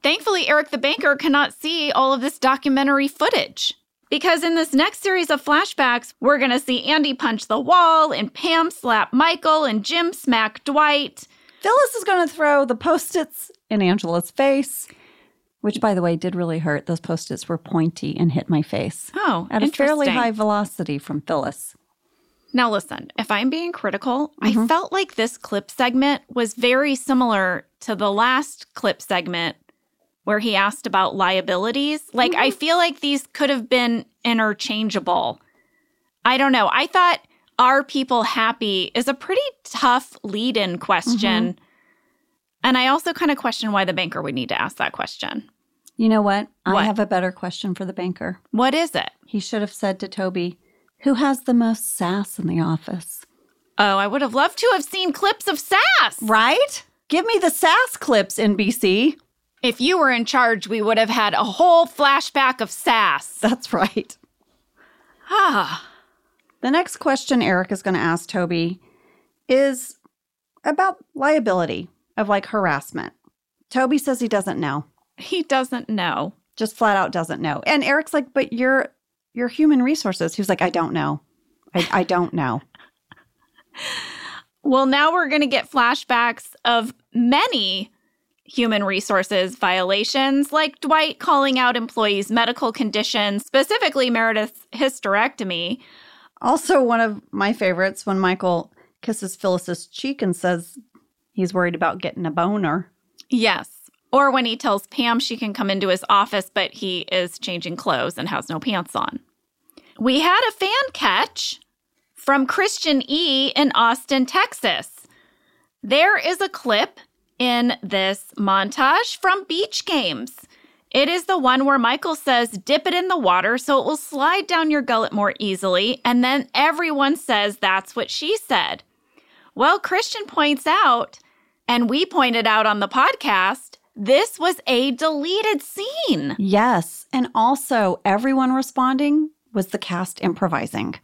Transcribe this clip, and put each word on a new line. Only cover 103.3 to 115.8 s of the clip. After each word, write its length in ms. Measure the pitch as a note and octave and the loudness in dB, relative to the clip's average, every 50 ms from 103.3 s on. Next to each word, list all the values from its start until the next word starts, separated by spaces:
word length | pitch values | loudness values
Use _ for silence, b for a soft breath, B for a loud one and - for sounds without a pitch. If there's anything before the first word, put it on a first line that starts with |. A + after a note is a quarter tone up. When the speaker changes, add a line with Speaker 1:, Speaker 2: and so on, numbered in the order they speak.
| - A#3+ A3 A3 F#3 - - - - - - - _ _ _ _ | -2 2 2 2 2 0 -4 -12 -18 -20 -20 -20 _ _ _ _
Speaker 1:
Or 200 | - C4+ C#4 C#4 | 2 4 4 4
when 140 | C4 C4+ A#3+ | 4 2 0
he 100 | A#3 A3+ | 0 -4
tells 320 | - - A#3 G3+ G3+ - | -2 0 0 0 0 -2
Pam 320 | _ - - B3 A#3 A#3 B3+ | _ -4 -2 0 0 0 0
she 180 | C4+ - A#3+ | -2 -4 -6
can 160 | A3 A#3+ G#3+ G3+ | -6 -6 -6 -4
come 160 | B3+ A3+ G3 | -4 -2 -2
into 200 | G3 G3 G3 F#3+ | -2 -2 0 0
his 160 | F3+ F#3 - - | 0 0 2 2
office, 400 | - G3 G3+ - - G3+ F#3+ - _ | 2 2 2 2 -2 -4 -4 -2 _
but 180 | G#3+ F#3+ - | -4 -4 -4
he 300 | - - - F#3+ F3+ F3 - - | -6 -8 -8 -6 -6 -6 -6 -2
is 260 | F3+ F#3 F3+ F3 - | -2 -2 -2 -2 -6
changing 380 | - - - F3+ E3+ D#3+ F3 E3+ | -12 -10 -8 -8 -8 -8 -8 -10
clothes 420 | E3+ - G#3 D#3 B2 B2 F3 F3 | -6 -2 -2 -2 0 -2 -4 -4
and 120 | - C3+ F#3+ | -6 -8 -6
has 180 | G#3+ C#3+ - - | -6 -6 -6 -6
no 100 | - D#3 | -10 -8
pants 360 | - C4 G#3+ F#3 E3 - - | -6 -4 -4 -4 -6 -4 -6
on. 240 | G2 - - - - _ _ _ _ _ _ _ _ _ _ B B B B B B | -4 -4 -4 -8 -10 _ _ _ _ _ _ _ _ _ _ B B B B B B
We 200 | A3 B3+ B3+ C#4+ | 0 2 2 2
had 220 | D#4+ F4 F4+ G#4+ B4+ | 2 4 4 4 2
a 40 | A4+ | 0
fan 180 | - - G4 F#4+ G#4+ C5 C#5 C5 - | 0 -2 -2 0 0 0 -2 -2 -6
catch 640 | - C#4+ A3+ F#3 G3+ E4 - _ - - - - - _ _ _ _ _ _ _ _ _ _ _ | -2 0 2 2 2 0 -2 _ -10 -8 -8 -10 -12 _ _ _ _ _ _ _ _ _ _ _
from 340 | - - - C#4 C4+ C4+ | -6 0 2 2 2 2
Christian 560 | C4 - - F#4+ G#4+ - - - D#4+ D4 C4+ - - | 0 0 0 0 -2 -2 -4 -2 0 0 0 0 -2
E 420 | C4+ D#4 F4 D#4 C4+ C4+ C4+ C#4 - | -4 -2 0 0 0 0 0 -2 0
in 160 | - D4 C4+ - | 0 2 2 4
Austin, 500 | - A#3 A#3 A#3 - - - C#4 C4+ B3+ | 4 4 2 2 0 -2 -2 0 0 0
Texas. 640 | B3+ - F#4 G#4 A#4+ - - - G#3 E3 - - - - - - b b b b b b b b b b b b b b _ | 0 0 0 0 0 -2 -4 -4 -2 -2 -2 -6 -8 -14 -20 -20 b b b b b b b b b b b b b b _